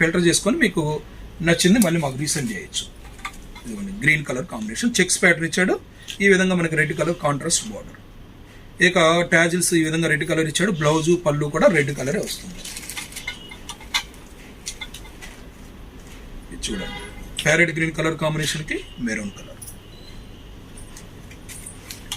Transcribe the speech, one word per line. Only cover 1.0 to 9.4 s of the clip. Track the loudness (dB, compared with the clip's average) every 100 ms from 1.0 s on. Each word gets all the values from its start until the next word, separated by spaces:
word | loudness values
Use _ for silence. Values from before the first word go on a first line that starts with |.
| -6 -14 -16 -2 2
నచ్చింది | 4 6 8 6
మళ్ళీ | 4 0
మాకు | -2
రీసెండ్ | -2 -2 -2
చేయొచ్చు. | -6 -8 -8 -8 -12 -18 -14 -12 -12 -16 -14
ఇదిగోండి, | -12 -8 -8 0
గ్రీన్ | 2 2 0
కలర్ | -4 -6
కాంబినేషన్ | -6 -6 -2 0 2
చెక్స్ | 2 4
ప్యాటర్న్ | 4 4 2
ఇచ్చాడు. | 2 2 2 -4 -16 -14 2
ఈ | 6
విధంగా | 6 6 4
మనకి | 2 2
రెడ్ | 0 0
కలర్ | 0 0
కాంట్రాస్ట్ | 0 0 0 -2 -2
బోర్డర్, | -10 -12 -16 -20 -20 -20 -20 -20 -20 -18 2 4
ఇక | 6 6 6 4
టాజిల్స్ | 4